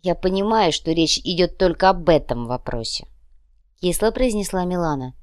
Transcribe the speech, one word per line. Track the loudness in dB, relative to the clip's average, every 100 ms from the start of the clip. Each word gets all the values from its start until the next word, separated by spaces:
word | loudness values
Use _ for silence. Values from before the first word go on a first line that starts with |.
«Я | -2
понимаю, | -2 0 0 0 2 2
что | 0 -2
речь | 0 2 0
идет | -2 0 0 2
только | 0 4 2
об | 4 4
этом | 2 2 -6 -4
вопросе», | -6 -6 -8 -6 -10 -12 -20 _ -20 _ _ _ _
кисло | -4 0 0
произнесла | 2 0 0 -2 -2
Милана. | -2 -2 -2 -2 -6 -12